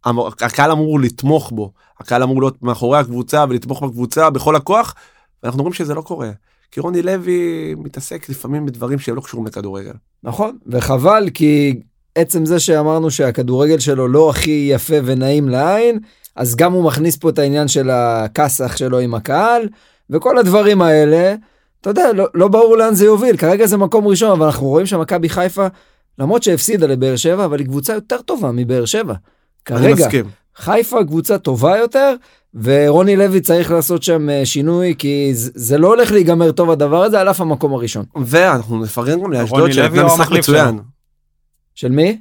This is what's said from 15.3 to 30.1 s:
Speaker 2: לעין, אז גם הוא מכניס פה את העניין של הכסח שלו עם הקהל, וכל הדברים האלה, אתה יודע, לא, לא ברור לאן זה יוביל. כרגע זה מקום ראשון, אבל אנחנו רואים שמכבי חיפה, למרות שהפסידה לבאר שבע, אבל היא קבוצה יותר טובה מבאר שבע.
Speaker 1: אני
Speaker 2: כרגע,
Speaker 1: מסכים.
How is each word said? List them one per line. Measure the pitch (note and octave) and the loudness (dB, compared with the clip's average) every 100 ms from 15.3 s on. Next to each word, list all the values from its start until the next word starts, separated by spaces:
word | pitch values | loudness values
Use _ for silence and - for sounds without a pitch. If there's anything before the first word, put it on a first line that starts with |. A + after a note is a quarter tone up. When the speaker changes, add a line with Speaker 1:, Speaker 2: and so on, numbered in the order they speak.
| D3 C#3 | 0 0
Speaker 2:
לעין, | B2 D#3 G#3 A#3 A3 G#3+ _ - - | 0 0 2 0 -2 -8 _ -20 -8
אז | B2 A#2 | -6 0
גם | F3 | 2
הוא | F3+ | 2
מכניס | E3 C3 E3 D3+ | 0 0 -2 0
פה | E3 | -2
את | D3+ | 0
העניין | C#3 D3 D3 | 0 0 0
של | C#3 C3 | 0 0
הכסח | B2 A#2+ A2+ G#2+ - D3 - B2+ - | 0 0 -2 -4 -2 -2 -2 -6 -4
שלו | C3 B2+ | -2 -2
עם | B2 | -2
הקהל, | A2+ A2 C#3+ A3 A#3+ G#3+ - _ _ _ | -6 -4 0 2 0 -2 -10 _ _ _
וכל | D3 B3+ B3+ | -2 0 2
הדברים | G3 G3+ G#3 G3+ | 4 4 4 4
האלה, | E3+ D#3 D3 E3 F#3 G#3+ _ _ _ _ | 4 4 4 4 2 -2 _ _ _ _
אתה | G3 | -4
יודע, | G#3 D4+ | 0 2
לא, | G3+ F#3+ | 2 0
לא | E3+ G3 | 2 4
ברור | A3 A3+ A3+ | 6 6 6
לאן | A3 | 4
זה | G3 | 4
יוביל. | G#3 G#3+ B3+ F3+ | 4 4 2 2
כרגע | E3 G3+ A3 | 2 2 2
זה | G3+ | 2
מקום | F#3+ A3 G#3 | 2 2 2
ראשון, | F#3 A3 | 2 2
אבל | F3+ D#3 | 2 2
אנחנו | B2+ C3+ | 0 0
רואים | D3+ G3 | 0 0
שמכבי | F#3+ D#3+ F3+ E3 | -4 -2 -2 -2
חיפה, | F3+ F3+ F#3+ F#3+ F#3+ _ _ _ - | -2 -4 -2 -4 -4 _ _ _ -6
למרות | C#3 A#3 | -2 0
שהפסידה | G#3 E3 - G3 D#3 | 0 -2 -2 0 0
לבאר | C3 C3 B2+ | 0 -2 0
שבע, | D#3+ F#3 | -2 0
אבל | F3+ C#3+ | -2 -4
היא | C3 | -4
קבוצה | C#3 C#3 | -6 -6
יותר | G#3+ G#3+ A#3+ | -8 -6 -8
טובה | - C#4+ D#3 | -6 -4 -4
מבאר | A#2+ B2 B2+ | -4 -2 -2
שבע. | A#2 G#3+ G3+ | -2 -4 -4
Speaker 1:
אני | F#2+ _ _ _ _ - A#2 | -10 _ _ _ _ -6 2
Speaker 2:
כרגע, | D#3+ D3+ | 4 4
Speaker 1:
מסכים. | C3+ | 2